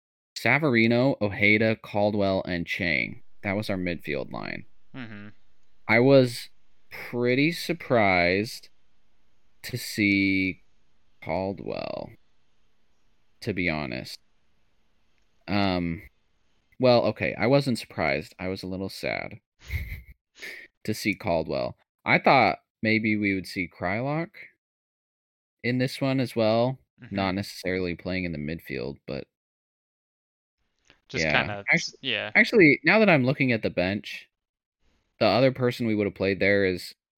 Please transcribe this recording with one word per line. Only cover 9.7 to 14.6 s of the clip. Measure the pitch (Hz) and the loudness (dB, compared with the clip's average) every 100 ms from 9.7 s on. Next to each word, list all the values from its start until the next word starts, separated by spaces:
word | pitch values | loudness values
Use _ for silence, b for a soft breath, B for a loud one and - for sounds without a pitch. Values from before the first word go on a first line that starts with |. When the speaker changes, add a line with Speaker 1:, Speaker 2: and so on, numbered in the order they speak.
| 120 | -10
Speaker 1:
see | - - 101 98 98 95 92 - - - - - - - | -8 2 4 4 4 2 0 -4 -14 -20 -20 -20 -20 -16
Caldwell, | - 85 95 95 52 50 50 50 50 - _ _ _ _ _ _ _ _ _ _ _ _ | -8 -6 -4 -8 -8 -8 -8 -10 -12 -18 _ _ _ _ _ _ _ _ _ _ _ _
to | - | -6
be | 95 87 | -2 -2
honest. | 76 69 62 - - _ _ _ _ | -2 -4 -8 -12 -16 _ _ _ _